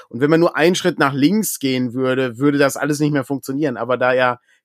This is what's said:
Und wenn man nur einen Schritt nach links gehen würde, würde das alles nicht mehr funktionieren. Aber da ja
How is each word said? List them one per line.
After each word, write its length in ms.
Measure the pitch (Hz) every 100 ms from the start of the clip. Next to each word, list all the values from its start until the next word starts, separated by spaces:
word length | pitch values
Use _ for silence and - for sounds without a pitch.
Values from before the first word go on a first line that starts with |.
| -
Und 120 | 120
wenn 100 | 143
man 80 | 165
nur 180 | 170 -
einen 200 | 160 180
Schritt 240 | 180 -
nach 120 | 143
links 460 | 139 143 208 190 -
gehen 340 | 135 131 127
würde, 460 | 120 127 131 131 113
würde 180 | 143 143
das 200 | 139 -
alles 240 | 143 147
nicht 100 | 151
mehr 140 | 147
funktionieren. 520 | 127 139 - 139 151 113
Aber 200 | 120 123
da 160 | 127
ja 240 | 127 127 123 _ _